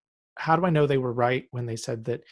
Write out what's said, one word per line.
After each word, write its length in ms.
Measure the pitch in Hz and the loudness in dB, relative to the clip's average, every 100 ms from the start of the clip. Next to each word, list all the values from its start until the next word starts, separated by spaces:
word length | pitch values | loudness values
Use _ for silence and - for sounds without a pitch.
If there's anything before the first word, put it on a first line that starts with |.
| _ _ _ - | _ _ _ -6
how 200 | - 160 | 0 2
do 100 | 180 | 4
I 40 | |
know 160 | 151 147 | 4 4
they 120 | 135 | 2
were 140 | 127 | 0
right 320 | 117 120 127 - | 0 2 0 -4
when 120 | 123 | -8
they 120 | 120 113 | -6 -6
said 280 | - 117 | -6 -6
that, 180 | 113 120 - | -6 -8 -10